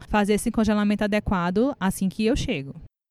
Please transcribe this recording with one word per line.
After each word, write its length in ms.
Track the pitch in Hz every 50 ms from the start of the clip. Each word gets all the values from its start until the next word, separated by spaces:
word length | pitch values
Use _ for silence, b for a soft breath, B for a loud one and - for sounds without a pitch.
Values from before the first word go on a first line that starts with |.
| - -
fazer 260 | - 214 202 196 214
esse 180 | 202 - 233
congelamento 520 | 220 - 220 202 214 208 208 208 208 202 220
adequado 680 | 208 208 214 208 - 214 185 170 175 180 202 233 277 285 -
assim 300 | 185 190 180 - 196 190
que 180 | - - 214
eu 120 | 214 233 -
chego. 380 | - - 226 147 139 139 - 165 - - _ _ _ _